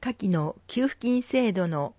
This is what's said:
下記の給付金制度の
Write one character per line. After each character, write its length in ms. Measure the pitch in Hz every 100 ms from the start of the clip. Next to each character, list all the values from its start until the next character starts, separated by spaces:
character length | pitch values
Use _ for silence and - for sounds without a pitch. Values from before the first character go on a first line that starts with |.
下 140 | 254 233
記 140 | 196
の 260 | 170 151 - -
給 220 | 240 269
付 120 | -
金 220 | 240 247
制 320 | - 262 233
度 140 | 185 170
の 260 | 156 143